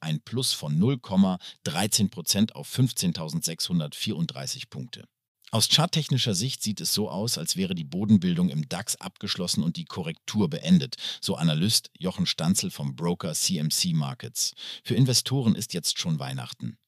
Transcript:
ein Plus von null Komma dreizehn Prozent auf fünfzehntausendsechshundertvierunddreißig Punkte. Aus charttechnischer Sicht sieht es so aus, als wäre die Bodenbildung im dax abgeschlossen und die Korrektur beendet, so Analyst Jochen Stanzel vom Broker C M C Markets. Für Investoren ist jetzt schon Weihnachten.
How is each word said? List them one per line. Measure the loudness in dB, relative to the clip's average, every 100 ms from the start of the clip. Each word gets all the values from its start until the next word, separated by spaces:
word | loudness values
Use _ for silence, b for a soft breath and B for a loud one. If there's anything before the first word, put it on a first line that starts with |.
ein | -2 -4
Plus | -2 -2 -2
von | -2 0 2
null | 4 2
Komma | 2 4 4 2 B B
dreizehn | -6 -2 0 2 0
Prozent | 0 -2 2 2 -2
auf | -6
fünfzehntausendsechshundertvierunddreißig | 2 2 2 -2 -2 -4 -4 -4 -4 -2 0 -2 -4 -4 -2 -4 -4 -8 -8 -10
Punkte. | -12 -12 -14 -18 _ _ _ -4
Aus | 0 4
charttechnischer | 4 4 0 0 2 2 0
Sicht | -2 -2
sieht | -4 -2
es | -2
so | 0 -2
aus, | -2 -2 -2
als | -2 -2
wäre | -2
die | -2
Bodenbildung | -4 0 6 6 6 4 2
im | 0 -2
dax | -4 -4
abgeschlossen | -6 -8 -8 -6 -4 -2 0
und | 0 -2
die |
Korrektur | -6 -8 -6 -8 -4 0 0
beendet, | 0 4 4 4 -4 B B
so | -6
Analyst | 0 2 2 2 2 0 -6
Jochen | -4 -2 -2
Stanzel | 0 2 2 0
vom | -4 -8
Broker | -2 -2 -2 -2
C | -2 0 0
M | 0
C | 0 2
Markets. | 0 -2 -6 -8 -4 -4 B B B
Für | -2
Investoren | 4 4 4 2 2 2 2
ist | -2
jetzt | -4 -2 -2
schon | -2 -2
Weihnachten. | -4 -8 -10 -10 -10 -10